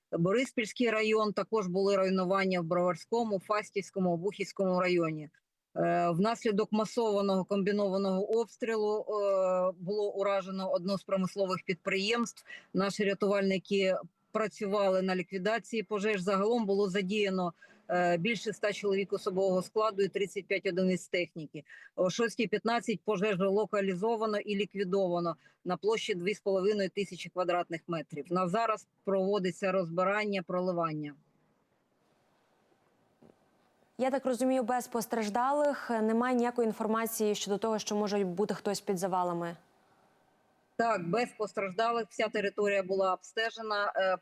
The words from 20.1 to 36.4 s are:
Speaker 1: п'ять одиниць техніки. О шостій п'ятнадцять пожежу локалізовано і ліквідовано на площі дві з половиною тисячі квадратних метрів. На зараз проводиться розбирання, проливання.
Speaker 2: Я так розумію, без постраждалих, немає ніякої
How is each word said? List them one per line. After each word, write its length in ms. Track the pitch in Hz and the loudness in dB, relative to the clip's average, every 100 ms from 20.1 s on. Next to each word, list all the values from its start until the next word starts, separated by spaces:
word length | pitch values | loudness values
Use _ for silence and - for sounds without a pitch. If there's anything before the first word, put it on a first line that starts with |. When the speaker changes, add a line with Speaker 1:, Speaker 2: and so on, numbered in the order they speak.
| 214 202 202 175 | 0 -4 -4 -4
Speaker 1:
п'ять 200 | 190 190 | -2 0
одиниць 420 | 180 185 180 - | 2 2 0 -2
техніки. 560 | 180 170 170 147 151 - - - - | -2 -2 -6 -10 -12 -16 -20 -14 -2
О 140 | 180 | -2
шостій 380 | 196 226 - 208 | 0 -2 0 -2
п'ятнадцять 540 | 208 220 233 - 208 | 0 0 -2 -2 -4
пожежу 500 | - 202 214 180 196 | -2 0 0 2 2
локалізовано 840 | 202 202 208 196 175 220 226 220 208 | 2 0 0 -2 -2 -2 0 -2 -2
і 180 | 208 202 | -2 -4
ліквідовано 800 | 202 196 185 196 185 170 170 156 _ _ 175 | -4 -4 0 2 2 0 -2 -6 _ _ -6
на 120 | 175 | -2
площі 380 | 202 220 - 180 | 0 -2 -2 -4
дві 180 | 180 | -2
з 60 | 208 | -2
половиною 500 | 202 190 196 214 190 | 0 2 2 0 -2
тисячі 400 | 202 190 175 175 | -2 -6 -6 -10
квадратних 520 | 180 175 175 - 165 - | -4 0 0 -2 -8 -6
метрів. 380 | 160 147 147 135 | -6 -6 -10 -4
На 180 | 175 180 | -2 0
зараз 400 | 214 226 214 - _ | 0 0 -2 -6 _
проводиться 680 | 196 190 190 202 180 - 190 | -2 0 2 0 -2 -2 0
розбирання, 720 | 190 165 170 190 208 214 196 170 | 0 0 0 0 0 -2 -4 -2
проливання. 680 | 180 180 170 160 151 147 139 _ _ _ _ _ _ _ _ _ _ _ _ _ _ _ _ _ _ _ _ - - _ _ _ _ _ - | -2 0 0 -2 -2 -8 -12 _ _ _ _ _ _ _ _ _ _ _ _ _ _ _ _ _ _ _ _ -20 -20 _ _ _ _ _ -2
Speaker 2:
Я 140 | 262 | 0
так 140 | 269 262 | 0 0
розумію, 380 | 233 262 262 | 2 2 2
без 240 | 226 247 - | 2 -2 -2
постраждалих, 1000 | 233 - 233 208 240 262 294 294 262 - | -4 -2 -2 0 0 2 4 2 0 -2
немає 460 | 226 214 226 247 | 0 2 2 2
ніякої 320 | 247 | 2